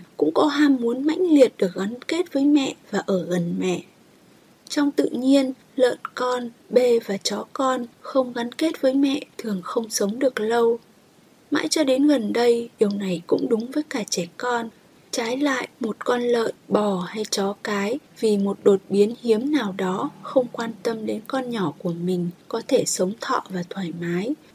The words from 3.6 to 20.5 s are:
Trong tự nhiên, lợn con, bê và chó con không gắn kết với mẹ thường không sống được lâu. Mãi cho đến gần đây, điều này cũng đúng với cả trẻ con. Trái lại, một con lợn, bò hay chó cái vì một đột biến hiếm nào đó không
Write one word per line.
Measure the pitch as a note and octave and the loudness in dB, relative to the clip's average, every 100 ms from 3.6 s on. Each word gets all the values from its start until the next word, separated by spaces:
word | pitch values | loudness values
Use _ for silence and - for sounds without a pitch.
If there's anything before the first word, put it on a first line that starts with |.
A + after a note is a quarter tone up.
| F#3 F3 - _ _ _ _ _ _ _ - | -2 -4 -6 _ _ _ _ _ _ _ -8
Trong | - C#4+ | -2 -2
tự | C#4+ C#4 | 2 0
nhiên, | A#3 C4 C#4 C4 C4+ _ - | 0 4 4 4 -4 _ 0
lợn | B3 - - | 2 0 -8
con, | - B3 B3 A#3+ - - | -4 -2 -2 -6 -12 0
bê | A3 B3 A#3 | 2 4 2
và | A3+ G3+ | 0 -4
chó | - G#3 - | -4 -6 -8
con | - C4 B3+ A#3+ _ | -2 0 0 -4 _
không | - C#4 B3+ | -4 0 0
gắn | B3 A#3+ | -2 -6
kết | - D#4+ D#4 | -2 -2 2
với | C4+ | 2
mẹ | C4+ C#4 C#4 - - | 4 2 0 -6 -12
thường | A3+ F#3+ | -6 -6
không | F3 - A3 | -4 -6 -4
sống | - G3+ A3+ | -2 -2 0
được | C#4 B3+ | 0 0
lâu. | G#3+ A#3 A#3 A#3 _ _ _ _ _ _ - | 0 2 2 0 _ _ _ _ _ _ -6
Mãi | C#4+ D#4 | -4 0
cho | E4+ | 0
đến | C#4+ C4 D4 | 2 4 4
gần | C#4 G#3 | 2 0
đây, | G#3+ A#3+ A#3 A#3 - | 0 2 2 0 -2
điều | G#3 | 0
này | G3+ F#3+ F3 - | 0 -4 -4 0
cũng | - C4 | 0 0
đúng | A3+ A#3+ | -2 -2
với | D4 | -6
cả | D4+ C4 G#3 | -4 -6 -6
trẻ | - F3 - | -6 -6 -6
con. | B3 A#3+ A#3 - _ _ - | -4 -4 -6 -14 _ _ -10
Trái | - A3+ B3+ | -6 -4 -2
lại, | D4 C4 - - | 0 -2 -6 -6
một | A3+ G#3 | -6 -6
con | - B3 | -2 0
lợn, | A#3+ A#3 A3 - - | 2 0 0 -6 -2
bò | G3+ G#3 F#3 F3+ | 0 2 -2 -4
hay | A3 G#3+ | -6 -4
chó | - G3 G3+ | -2 -2 -4
cái | - G3+ G3+ C#4 - - | -4 -2 -2 -4 -8 -4
vì | A3 G#3 | 0 2
một | G3 G3 | 0 2
đột | - G3 - | 4 4 2
biến | G3 G#3 A#3+ | 2 2 0
hiếm | A#3+ G#3+ C4+ | 0 2 2
nào | D4+ G#3 F#3+ | 0 0 -4
đó | F#3+ F#3+ C#4 - | -4 -2 -4 -8
không | - C#4 B3 | -2 0 0